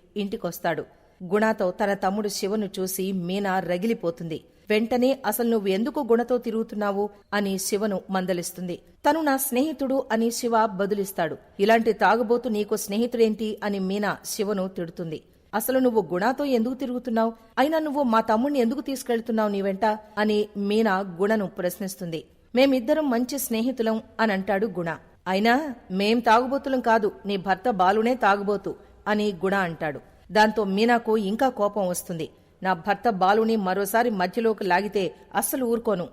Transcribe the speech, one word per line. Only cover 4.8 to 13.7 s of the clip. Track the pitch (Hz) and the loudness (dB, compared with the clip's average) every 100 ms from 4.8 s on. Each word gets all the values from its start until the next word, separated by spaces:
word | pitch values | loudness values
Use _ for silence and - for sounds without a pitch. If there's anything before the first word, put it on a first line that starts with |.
| 220 247 254 269 - | 2 2 2 2 -2
"అసలు | 220 233 | -2 0
నువ్వు | 226 196 | 2 2
ఎందుకు | 190 247 302 | 0 0 -2
గుణతో | 240 233 233 247 | 2 2 2 -2
తిరుగుతున్నావు?" | 240 220 226 208 208 196 208 - _ | 0 -4 -4 -4 -2 -2 -4 -6 _
అని | 202 196 190 | -2 -2 -2
శివను | - 202 214 185 - | -2 -2 -2 -4 -4
మందలిస్తుంది. | 190 185 180 170 - 180 175 - _ 294 | -4 -2 -4 -4 -8 -10 -10 -14 _ 2
"తను | 311 | 2
నా | 311 269 | 2 0
స్నేహితుడు" | - 240 302 269 269 269 - | 0 0 0 0 0 0 0
అని | 226 226 | 0 0
శివ | 233 240 226 220 | 0 0 2 2
బదులిస్తాడు. | 185 202 202 190 - 165 151 - - | 0 -2 -2 -4 -4 -4 -6 -12 0
"ఇలాంటి | 202 226 226 | 4 4 4
తాగుబోతు | 220 190 226 226 240 247 | 2 4 4 2 0 0
నీకు | 208 208 214 | -4 -2 -4
స్నేహితుడేంటి?" | - 202 240 233 220 208 220 214 | -2 -2 0 2 2 2 -4 -4
అని | 208 | -4